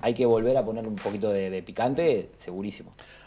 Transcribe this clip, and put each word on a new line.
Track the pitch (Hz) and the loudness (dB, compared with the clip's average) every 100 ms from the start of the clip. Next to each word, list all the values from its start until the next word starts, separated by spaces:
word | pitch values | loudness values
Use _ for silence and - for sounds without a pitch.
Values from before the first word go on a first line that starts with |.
hay | 117 | -2
que | 120 120 | 2 4
volver | 113 113 131 | 4 4 2
a | 110 | 2
poner | 113 110 | -2 -4
un | 101 | -4
poquito | 104 101 107 | -4 -2 0
de, | 101 95 | 0 -2
de | 95 | -4
picante, | 87 87 120 139 170 113 80 - | -8 -2 0 2 2 2 0 -12
segurísimo. | - 90 101 - - - - - | -12 -8 -8 -8 -16 -20 -20 -20